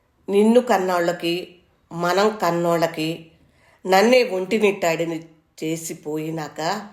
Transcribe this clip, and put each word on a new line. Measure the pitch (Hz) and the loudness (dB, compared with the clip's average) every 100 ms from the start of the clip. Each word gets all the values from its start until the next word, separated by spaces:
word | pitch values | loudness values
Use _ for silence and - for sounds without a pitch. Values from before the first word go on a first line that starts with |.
| _ _ - | _ _ 0
నిన్ను | 196 214 240 | 4 6 6
కన్నోళ్ళకి, | 247 196 185 180 170 175 170 175 - - _ _ - | 4 0 0 0 0 -2 -4 -4 -8 -18 _ _ -16
మనం | 165 175 180 214 214 | -6 -2 2 2 0
కన్నోళ్ళకి, | 175 170 170 170 165 165 160 165 - _ _ _ _ _ 185 | -2 0 0 0 0 -2 -6 -8 -14 _ _ _ _ _ 2
నన్నే | 185 220 254 226 | 4 6 4 2
ఒంటినిట్టాడిని | 185 185 220 208 196 170 160 165 160 160 _ _ - | -4 -2 0 2 2 -2 -2 -4 -6 -10 _ _ -10
చేసిపోయినాక, | 160 165 165 165 151 156 156 160 147 - 160 214 - | -8 -6 -8 -12 -8 -8 -6 -8 -8 -6 -4 -4 -8